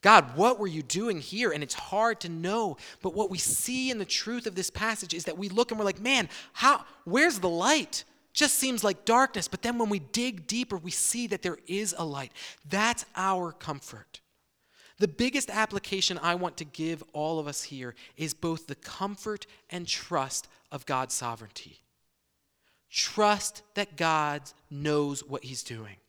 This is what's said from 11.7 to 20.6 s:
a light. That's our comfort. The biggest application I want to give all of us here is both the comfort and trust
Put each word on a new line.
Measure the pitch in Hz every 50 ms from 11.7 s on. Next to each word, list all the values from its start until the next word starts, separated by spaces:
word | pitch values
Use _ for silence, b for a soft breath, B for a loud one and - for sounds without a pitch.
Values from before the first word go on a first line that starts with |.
| 175 196 214 202 170
a | - 170
light. | 156 143 139 135 - B B B B B B _ 147
That's | 185 196 214 233 233 - - - -
our | - 185 190 190 185 180 165
comfort. | 151 - - 160 151 139 - - - 107 101 _ - - _ _ _ _ _ _ _ b b b b b b b b b
The | 190 180
biggest | 147 - 240 262 254 285 269 -
application | - 214 220 214 202 196 - - 202 196 180 - 185 165
I | 151 170 175
want | 180 180 175 - -
to | 160
give | 147 - - 156 165 165 151 - _ -
all | 151 151 156 165 160
of | 151
us | 147 139 - -
here | - 143 131 127 123 117 B B B B -
is | 160 156 -
both | _ - 170 165 160 -
the | - 139
comfort | _ - - - - 190 196 208 - - 220 214 202 - B B B B B
and | - 180 175 -
trust | - - - - 175 151 135 131 - - - - b b